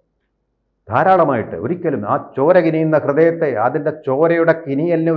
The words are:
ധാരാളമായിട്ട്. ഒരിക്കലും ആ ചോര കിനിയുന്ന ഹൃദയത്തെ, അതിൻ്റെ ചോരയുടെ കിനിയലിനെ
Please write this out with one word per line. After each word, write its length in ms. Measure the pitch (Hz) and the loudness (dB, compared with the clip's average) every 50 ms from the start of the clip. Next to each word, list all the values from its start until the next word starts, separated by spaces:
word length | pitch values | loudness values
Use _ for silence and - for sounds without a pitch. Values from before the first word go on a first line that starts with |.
| _ _ _ _ _ _ _ _ _ _ _ _ _ _ _ _ _ - | _ _ _ _ _ _ _ _ _ _ _ _ _ _ _ _ _ -4
ധാരാളമായിട്ട്. 680 | 110 127 160 185 190 180 160 143 131 113 98 - - 82 87 | -2 0 2 4 4 4 4 2 0 -2 -2 -6 -8 -8 -6
ഒരിക്കലും 380 | 135 180 180 175 160 139 110 104 104 131 | -6 -6 -4 -4 -4 -4 -4 -4 -2 -4
ആ 20 | 151 - - - | -4 -4 -8 -4
ചോര 200 | 135 139 160 185 180 165 | -2 2 4 4 4 2
കിനിയുന്ന 320 | 165 160 160 160 156 156 147 135 | 2 0 0 0 2 0 0 0
ഹൃദയത്തെ, 440 | 131 139 147 165 170 165 165 165 147 123 104 110 | 0 2 2 2 2 2 0 -2 -2 -2 0 -2
അതിൻ്റെ 260 | 127 135 156 147 156 151 156 - | -2 -2 -2 -4 -4 -6 -6 -4
ചോരയുടെ 480 | 139 131 135 160 165 170 165 165 165 160 - - | -4 0 0 2 2 2 2 2 2 0 0 -2
കിനിയലിനെ 480 | 139 139 139 165 175 170 160 165 165 165 | -6 -4 -2 -2 -2 -2 0 0 0 -2